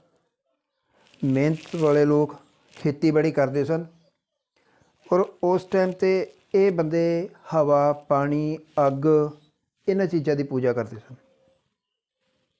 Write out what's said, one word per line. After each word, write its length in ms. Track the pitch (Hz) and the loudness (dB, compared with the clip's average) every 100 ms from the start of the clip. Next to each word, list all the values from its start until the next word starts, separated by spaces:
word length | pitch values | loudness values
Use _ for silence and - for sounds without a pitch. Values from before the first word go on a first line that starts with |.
| _ _ _ _ _ _ _ _ _ _ _ _ | _ _ _ _ _ _ _ _ _ _ _ _
ਮਿਹਨਤ 520 | 135 131 147 160 - 170 | -2 0 0 -2 -8 -2
ਵਾਲੇ 280 | 151 147 | 2 2
ਲੋਕ, 320 | 147 147 147 - _ _ _ | 4 2 0 -6 _ _ _
ਖੇਤੀਬਾੜੀ 580 | - 165 143 160 151 156 | -6 -6 0 0 2 0
ਕਰਦੇ 320 | 143 131 143 | 0 0 -2
ਸਨ। 220 | 139 160 170 _ _ _ _ _ _ _ _ _ _ _ - | -2 -4 -6 _ _ _ _ _ _ _ _ _ _ _ -2
ਔਰ 200 | 180 196 - | 0 0 -4
ਉਸ 220 | 175 185 | -2 -2
ਟਾਈਮ 260 | 185 190 185 | -2 -2 -2
'ਤੇ 420 | 180 190 190 - - _ | 0 0 0 -4 -12 _
ਇਹ 180 | 196 202 | 2 2
ਬੰਦੇ 560 | 170 156 165 170 170 196 - - | 0 -2 0 0 -2 -4 -12 -4
ਹਵਾ, 380 | 160 147 143 147 | 0 2 2 2
ਪਾਣੀ, 640 | 143 - 143 143 147 151 156 - - 139 | -2 -2 -2 0 -2 -4 -6 -6 0 0
ਅੱਗ, 200 | 139 151 156 147 - _ _ _ _ - | 2 2 2 0 -6 _ _ _ _ -4
ਇਹਨਾਂ 180 | 196 180 | -2 0
ਚੀਜ਼ਾਂ 300 | 170 143 143 | -2 -2 -2
ਦੀ 60 | |
ਪੂਜਾ 300 | 143 131 123 | -2 -2 -2
ਕਰਦੇ 240 | 120 107 110 | -2 -6 -12
ਸਨ। 180 | - 127 _ _ _ _ _ _ _ _ _ _ _ _ _ | -20 -20 _ _ _ _ _ _ _ _ _ _ _ _ _